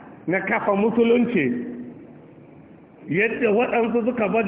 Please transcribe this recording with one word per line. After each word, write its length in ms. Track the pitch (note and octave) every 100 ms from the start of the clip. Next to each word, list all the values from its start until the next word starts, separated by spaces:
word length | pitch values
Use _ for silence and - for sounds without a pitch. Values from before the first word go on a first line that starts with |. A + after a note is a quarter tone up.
| - - -
na 140 | F#3
kafa 320 | G#3+ A3+ -
musulunci, 920 | G3 A3+ A#3 A3+ A#3+ A#3 F3+ C3 - - - - - - - - - - - - - - - -
yadda 420 | E3 A3+ A3 A3+
waɗansu 540 | G#3 B3 A#3+ A3+ A#3+ A3
suka 220 | B3 G3+
bar 160 | A3